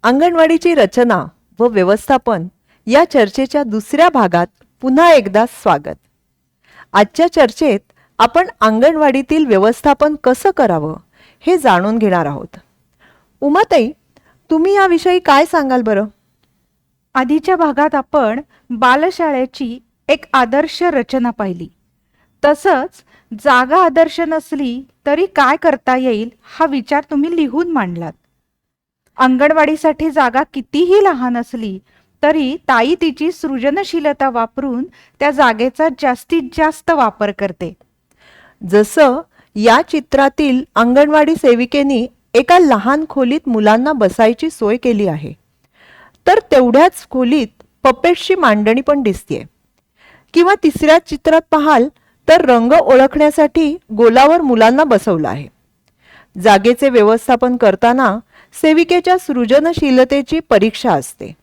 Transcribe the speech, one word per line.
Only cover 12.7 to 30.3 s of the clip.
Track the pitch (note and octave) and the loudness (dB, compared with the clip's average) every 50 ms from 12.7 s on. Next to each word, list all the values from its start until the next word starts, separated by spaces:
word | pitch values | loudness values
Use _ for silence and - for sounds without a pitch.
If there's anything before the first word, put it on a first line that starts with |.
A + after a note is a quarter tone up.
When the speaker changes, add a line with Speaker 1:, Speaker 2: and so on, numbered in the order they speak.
| _ _ _ _ _ _ _ _ _ _ _ _ _ _ | _ _ _ _ _ _ _ _ _ _ _ _ _ _
Speaker 1:
उमाताई, | - C#4+ D4 F#4 A4 - F4+ D4 A3 B3 D#4 _ _ _ _ _ _ _ _ _ _ _ | -4 -2 0 0 0 2 0 0 0 -2 -6 _ _ _ _ _ _ _ _ _ _ _
तुम्ही | D#4+ D#4+ E4 F#4+ G4+ | -2 0 0 0 2
याविषयी | G4+ G4 F#4 E4+ D#4+ - F#4 F4+ F4+ | 2 2 2 0 0 0 0 0 0
काय | F4+ - C#4 C4+ D#4+ | 2 2 2 2 2
सांगाल | D#4+ - E4 C#4+ C4 B3+ B3+ | 2 -2 -2 -2 0 -2 -2
बरं? | A#3 A3 G#3+ G3 G#3+ G#3 _ _ _ _ _ _ _ _ _ _ _ _ _ _ _ _ _ _ _ _ _ | 0 0 -2 -2 -4 -6 _ _ _ _ _ _ _ _ _ _ _ _ _ _ _ _ _ _ _ _ _
Speaker 2:
आधीच्या | C4 C4 B3 D4 D#4 - F#4 F#4 | -6 -2 -2 -2 -2 0 -2 0
भागात | E4 E4+ D4+ C4 B3+ D4 D#4 D4+ | 0 0 -2 0 -2 -2 -2 -2
आपण | C#4 C4 _ - D4 B3+ G#3+ A3 C4 D4 _ _ _ _ _ | -4 -6 _ -2 -2 -2 -2 -4 -6 -10 _ _ _ _ _
बालशाळेची | B3 A3 B3 B3 B3+ C#4+ D#4 F#4 F4+ - E4+ D#4 C#4 B3+ C4 C4 _ - C4+ A#3 A#3 B3+ _ _ _ _ _ - | -4 0 2 2 2 2 0 -2 -2 -4 -4 -2 -2 -2 -4 -6 _ -12 -10 -10 -10 -14 _ _ _ _ _ -4
एक | D4 D4 - _ | -4 -4 -4 _
आदर्श | - C4 B3 A3+ B3 C#4+ D#4+ D#4 - - | -2 -2 0 0 0 -2 -2 -2 -4 -4
रचना | F4 F4 D#4 C4+ A3 - - C4 A#3+ A#3+ | -4 -2 -2 -2 -4 -4 -4 -4 -4 -4
पाहिली. | A#3 - G#3 F#3+ F3+ E3+ E3 - _ _ _ _ _ _ _ _ _ _ _ _ _ _ - | -6 -6 -8 -8 -8 -10 -14 -18 _ _ _ _ _ _ _ _ _ _ _ _ _ _ 0
तसंच | C#5+ D4+ - - G4 E4+ C4 C#4 F#4 _ - _ _ _ _ _ _ | 0 0 0 0 0 0 0 -2 -8 _ -20 _ _ _ _ _ _
जागा | A3+ G#3 - C#4 B3+ B3 B3+ B3+ D4+ | -18 -4 0 2 2 2 2 2 2
आदर्श | F#4 F#4 E4 C4 E4 E4 D#4+ - - | 2 2 2 2 2 0 0 0 -6
नसली | E4+ D#4 D#4+ D#4 - - D#4 C#4 C#4+ B3 A#3 B3+ C4+ _ _ _ _ | -4 -4 -4 -6 -6 -8 -8 -6 -6 -6 -6 -10 -14 _ _ _ _
तरी | C#4+ D4 D#4 F#4 | -4 -2 -2 -2
काय | F#4+ _ D4 C#4 B3+ D4 | -2 _ 0 0 2 0
करता | E4 - E4 C#4+ B3 _ C4 B3+ | 0 0 -2 -2 -2 _ -2 -2
येईल | B3+ B3+ B3+ A3+ G#3 A3 A#3+ _ _ | 0 -2 -2 -4 -4 -6 -10 _ _
हा | _ - - - D#4+ | _ -20 -6 -4 -4
विचार | D#4 C#4 C4+ G#3+ - D4 C#4+ D4 _ | -2 -2 -6 -4 -2 -4 -4 -4 _
तुम्ही | D#4 C#4 C#4+ E4+ F4 | -4 -2 -2 -2 -2
लिहून | E4 D4+ B3+ A3+ D4+ F4 F4 | -2 -2 -2 -2 -4 -4 -2
मांडलात. | D#4+ C4+ G3+ F3+ E3+ E3+ E3+ D#3+ - _ _ _ _ _ _ _ _ _ _ _ _ _ _ _ _ _ _ _ _ | -4 -4 -4 -4 -8 -10 -10 -12 -14 _ _ _ _ _ _ _ _ _ _ _ _ _ _ _ _ _ _ _ _
अंगणवाडीसाठी | - B3+ B3+ C4 B3 C#4+ D4+ D#4 D#4+ D4+ D#4 D#4 D4+ - D#4 D4+ - D#4 D#4+ | 0 0 0 2 0 0 0 0 0 0 0 -2 -2 -2 -2 -2 -2 -6 -4
जागा | C4+ D4+ C4+ A#3+ | -2 0 -2 0